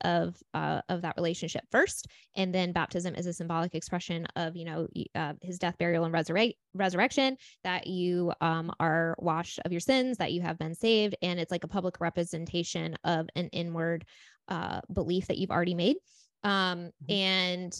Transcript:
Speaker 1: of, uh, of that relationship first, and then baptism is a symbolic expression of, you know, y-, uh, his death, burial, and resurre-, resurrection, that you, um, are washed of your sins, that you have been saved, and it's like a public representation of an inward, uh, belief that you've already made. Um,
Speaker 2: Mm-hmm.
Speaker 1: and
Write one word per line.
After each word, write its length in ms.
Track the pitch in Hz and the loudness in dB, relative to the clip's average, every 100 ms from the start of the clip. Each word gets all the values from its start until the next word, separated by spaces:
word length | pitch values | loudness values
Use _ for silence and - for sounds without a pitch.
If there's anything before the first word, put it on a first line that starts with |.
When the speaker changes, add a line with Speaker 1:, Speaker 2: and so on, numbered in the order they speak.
Speaker 1:
of, 420 | 180 170 175 175 - | 2 2 2 -4 -6
uh, 260 | 156 151 156 - | -2 0 -2 -2
of 140 | 175 | -4
that 120 | 170 - | -2 -2
relationship 440 | 170 175 160 - - | -2 -2 -4 -6 2
first, 380 | - 381 - - - _ - | 4 4 0 -12 -20 _ -2
and 160 | 190 | 0
then 180 | 185 180 | 2 2
baptism 420 | 175 156 190 175 | 0 0 -2 -2
is 120 | - 175 | -4 -4
a 60 | |
symbolic 400 | 170 170 165 175 | -4 -2 0 0
expression 520 | 160 - 175 - 170 165 | -2 -4 -4 -2 -6 -4
of, 220 | - 165 175 | -4 -4 -4
you 80 | |
know, 240 | 165 160 - - | -6 -4 -4 -4
y-, 80 | - | -6
uh, 200 | - 151 151 | -4 -4 -6
his 160 | 180 180 | -10 -2
death, 180 | 175 - | -2 0
burial, 260 | 170 165 | 2 2
and 80 | 165 | 2
resurre-, 420 | 165 160 175 233 - _ | 2 2 2 2 -2 _
resurrection, 600 | 185 190 180 233 - 269 262 - - | -2 0 2 2 4 2 0 -14 -8
that 220 | 185 180 - | -4 -4 -2
you, 460 | 180 180 180 175 - | 0 2 2 2 2
um, 320 | 165 165 165 - | 2 2 -2 0
are 340 | 160 160 165 - | 2 4 2 0
washed 420 | 170 165 170 - 180 | 0 0 -2 -6 -4
of 60 | |
your 80 | 175 | 0
sins, 360 | - 262 254 247 | 4 4 4 0
that 160 | 170 | -2
you 80 | 175 | 0
have 180 | 170 165 | -2 -2
been 160 | 160 | -4
saved, 400 | 165 226 220 214 - | 0 4 4 4 0
and 160 | 180 175 | -2 0
it's 140 | 165 | -2
like 120 | 175 | -4
a 40 | - | -2
public 320 | 196 180 - | -2 -2 -2
representation 960 | 170 175 170 160 165 175 170 170 165 160 | -2 0 -2 -4 -2 -2 -2 -2 -4 -2
of 240 | 170 165 165 - | 0 0 0 -4
an 120 | 170 | -4
inward, 560 | 180 170 165 165 170 - - - _ - | -4 -4 0 0 0 -4 -20 -20 _ -6
uh, 320 | 175 - - - | -4 -2 -6 -4
belief 340 | 185 165 180 - | -2 2 0 0
that 80 | - | -2
you've 140 | 185 | 0
already 220 | 175 175 | 2 2
made. 220 | 175 185 339 _ - _ _ | 2 2 2 _ -20 _ _
Um, 460 | 208 196 185 175 175 _ 131 | 0 2 2 -2 -8 _ -2
Speaker 2:
Mm-hmm. 40 | |
Speaker 1:
and 680 | 202 190 190 180 180 180 | 0 2 2 2 -2 -4